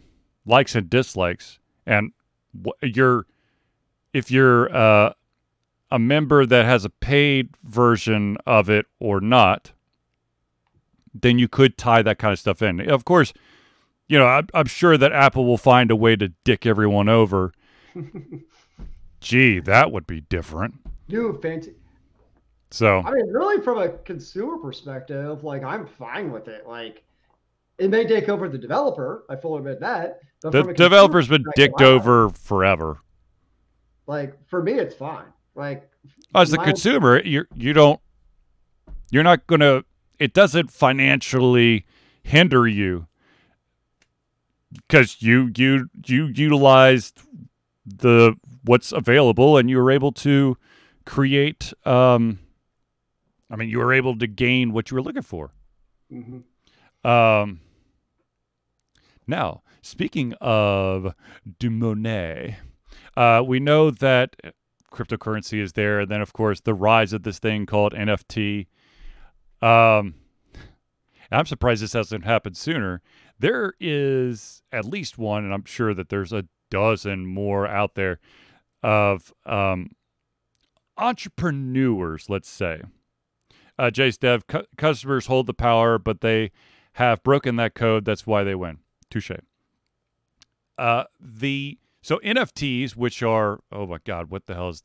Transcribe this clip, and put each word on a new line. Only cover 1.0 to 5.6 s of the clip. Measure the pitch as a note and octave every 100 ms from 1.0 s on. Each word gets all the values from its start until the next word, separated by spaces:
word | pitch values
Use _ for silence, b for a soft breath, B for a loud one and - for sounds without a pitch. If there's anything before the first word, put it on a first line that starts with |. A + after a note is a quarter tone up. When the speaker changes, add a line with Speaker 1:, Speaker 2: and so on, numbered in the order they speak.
| B2+ F#2+ F2 F#2 - - _ _
Speaker 1:
and | - G#2 G#2+ - _ _ _ G2
wh-, | F#2 -
you're, | C3 A2 C3 A#2+ - _ _ _ _ _ _ _ _
if | C3+ -
you're, | B2+ C3 A#2+ -
uh, | B2+ A2 G#2+ G#2+ - _ _ _ _